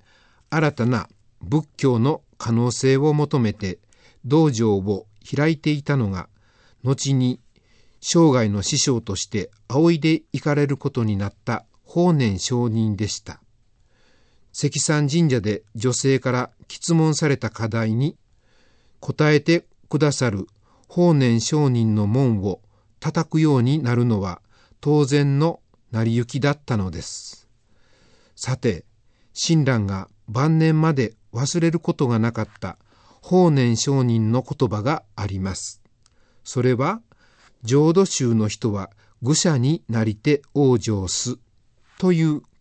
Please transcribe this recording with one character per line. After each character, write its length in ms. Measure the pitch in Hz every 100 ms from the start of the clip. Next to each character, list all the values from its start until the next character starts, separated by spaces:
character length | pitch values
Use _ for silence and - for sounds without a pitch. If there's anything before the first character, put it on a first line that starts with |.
| _ _ _ _ _
新 240 | 156 165
た 140 | 160 117
な 220 | 127 - _ _ _
仏 240 | 82 147 151 -
教 220 | 139 120
の 240 | 127 156 - _
可 140 | -
能 180 | 117 120
性 260 | 113 131 135
を 160 | 151
求 260 | 147 147 143
め 140 | 113
て 260 | 104 98 87 _ _ _ _
道 260 | 120 151 156
場 260 | 113 113 101
を 300 | 95 98 - _
開 300 | - - 156
い 40 | 156
て 120 | 156
い 120 | 151
た 140 | 143 143
の 120 | 107
が、 200 | 92 - _ _ _ _ _
後 320 | 123 135 139
に 260 | 135 127 127 _ _ _ _ _ _
生 320 | - 170 160
涯 160 | 127 110
の 140 | 101
師 160 | 95 143
匠 240 | - 120
と 140 | 113 95
し 100 | -
て 240 | 107 - _ _
仰 280 | 131 170 165
い 40 |
で 220 | 160 160 -
い 80 | 135
か 140 | 160
れ 120 | 147 143
る 120 | 139
こ 100 | 139
と 160 | 127
に 140 | 110 101
な 100 | 98
っ 60 | -
た 220 | - 117 - _
法 300 | _ 170 180
然 240 | 156 120 95
上 300 | - 123 120
人 280 | 113 110 104
で 120 | 104
し 120 | -
た。 220 | - - _ _ _ _ _ _ _ _ _ _ _
関 280 | - 147 147
山 280 | - 151 147
神 220 | 165 165
社 100 | 127
で 220 | 101 104 -
女 180 | 113 123
性 260 | 120 135 135
か 140 | 131
ら 180 | 123 127 - -
詰 300 | - - 165
問 160 | 160
さ 140 | 147 156
れ 80 | 135
た 140 | 113
課 180 | - 113
題 260 | 113 110
に 220 | 113 143 - _ _ _ _ _ _ _ _
答 320 | - - 151
え 80 | 151
て 260 | 156 170 - _ _
く 100 | 151
だ 140 | 147
さ 180 | 139 127
る 160 | 101 - _ _ _ _
法 260 | - 175
然 240 | 151 127 117
上 300 | 113 151 143
人 260 | 120 113
の 120 | 107 104
門 360 | 123 135 107
を 180 | 98 90 _ _ _ _
叩 300 | 160 160 160
く 100 | 165
よ 160 | 156 135
う 60 |
に 200 | 120 151
な 120 | 120
る 100 | 120
の 160 | 120 107
は 200 | 92 87 _ _ _ _
当 240 | 147 151
然 340 | 139 147 143 139
の 220 | 160 - _ _ _
成 140 | 113
り 100 | 113 117
行 120 | 117
き 120 | 139
だ 120 | 143
っ 60 | 147
た 120 | - 113
の 140 | 92
で 120 | 85
す。 460 | - - - - _ _ _ _ _ _ _ _ _ -
さ 200 | - 131
て、 280 | 127 85 - _ _ _ _
親 320 | - - 165
鸞 220 | 135 120 98
が 220 | 98 - _ -
晩 300 | 110 151 160
年 220 | 160 156
ま 140 | 160
で 200 | 139 110 - _
忘 280 | 117 139 175
れ 100 | 165
る 100 | 165
こ 140 | -
と 140 | 160 131
が 100 | 117
な 140 | 117
か 100 | 113
っ 60 | 107 -
た 180 | 95 - _ _ _ _
法 300 | - 180 175
然 240 | 143 120
上 280 | 113 - 139
人 300 | 127 113 107
の 100 | 120
言 260 | 127 - 117
葉 140 | 104
が 200 | 107 156 - -
あ 100 | 101
り 140 | 98
ま 140 | 95
す。 280 | 85 - - _ _ _ _ _ _
そ 180 | - 127
れ 120 | 123
は、 280 | 120 143 226 - _ _ _ _ _
「浄 300 | 113 139 156
土 140 | 170 196
宗 280 | - 127
の 140 | 113 107
人 240 | - 117
は 180 | 101 95 - _ _
愚 120 | 117
者 240 | 160 180 139
に 240 | 127 165 -
な 140 | 113
り 120 | 110 104
て 260 | 147 143 -
往 240 | 139 139 123
生 300 | 117 104 90
す」 300 | - 120 123 _ _ _ _ _ _
と 140 | 185
い 100 | 170
う 180 | 160 147 - _